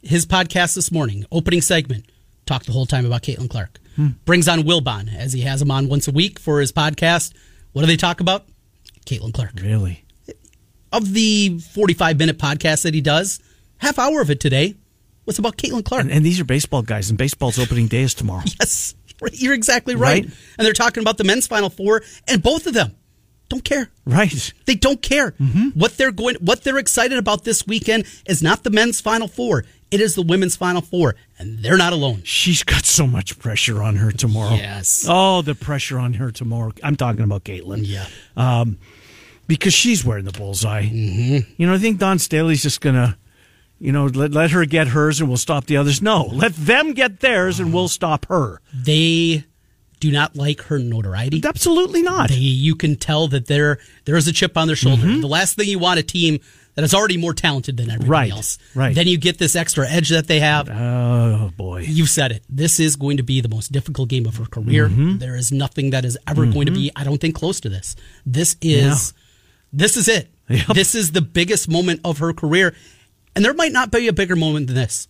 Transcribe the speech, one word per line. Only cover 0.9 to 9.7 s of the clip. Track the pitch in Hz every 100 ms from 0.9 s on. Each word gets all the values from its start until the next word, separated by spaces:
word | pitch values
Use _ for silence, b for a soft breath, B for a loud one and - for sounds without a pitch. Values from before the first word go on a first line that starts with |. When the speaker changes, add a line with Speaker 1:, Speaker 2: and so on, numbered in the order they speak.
Speaker 1:
morning, | 165 131 101 101
opening | 165 160 175
segment, | - 170 127 117 - _ _ _ -
talked | 131 -
the |
whole | 123 131
time | 139 123
about | 120
Caitlin | - 131 127
Clark. | 117 95 - _ -
Speaker 2:
Hmm. | 151 123
Speaker 1:
Brings | - 180 175
on | 165
Wilbon, | 151 170 131 107 104
as | 101 131
he | 127
has | 131 135
him | 143
on | 135 135
once | 143 147
a |
week | 143 180 -
for | - 147
his | 135
podcast. | 156 156 151 165 170 - - b b b
What | 139
do | 160
they | 165
talk | 180 175
about? | 175 190 _ _ _ _ _ _ -
Caitlin | 113 110
Clark. | 113 113 98
Speaker 2:
Really? | 98